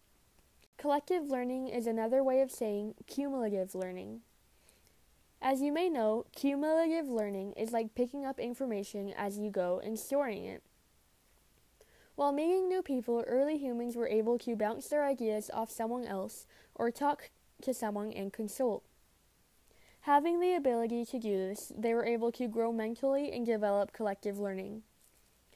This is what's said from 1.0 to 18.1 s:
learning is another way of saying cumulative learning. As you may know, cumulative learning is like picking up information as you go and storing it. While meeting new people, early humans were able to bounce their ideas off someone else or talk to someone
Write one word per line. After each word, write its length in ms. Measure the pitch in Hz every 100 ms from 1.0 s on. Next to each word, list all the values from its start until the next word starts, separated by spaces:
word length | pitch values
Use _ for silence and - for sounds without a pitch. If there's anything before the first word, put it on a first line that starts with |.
| - 359 285
learning 400 | 262 247 254 262
is 180 | 247 226
another 340 | 226 226 262
way 200 | 262 262
of 100 | 262
saying 440 | - 220 208 214 - -
cumulative 680 | - 285 269 220 196 190
learning. 480 | 185 185 185 196 226 - _ _ _ _ _ _ _ _ _ _ _
As 200 | 262 269
you 100 | 285
may 160 | 311 359
know, 380 | 277 214 220 - -
cumulative 720 | 277 277 311 320 330 330 277
learning 460 | 233 208 196 196
is 180 | - 226
like 240 | 233 220 -
picking 300 | 247 285 277
up 160 | -
information 720 | 240 240 262 202 202 208 196
as 260 | - 202 208
you 100 | 208
go 300 | 202 180 185
and 180 | 214 220
storing 460 | - 277 269 196
it. 200 | 92 - - _ _ _ _ _ _ _ _ _ _ _ _ _ _ -
While 180 | 285
meeting 340 | 285 330 381 370
new 140 | 370
people, 420 | 349 254 226 233 -
early 300 | 254 294 311
humans 380 | 269 233 240 233
were 140 | 226
able 280 | 214 220 240
to 140 | -
bounce 360 | 220 214 247 -
their 160 | 294 285
ideas 440 | 254 226 214 214
off 180 | - 226
someone 340 | - 226 247 240
else 400 | 190 208 - - - - -
or 160 | 233
talk 380 | - 285 294 - _ _ -
to 120 | -
someone 380 | 240 214 208 214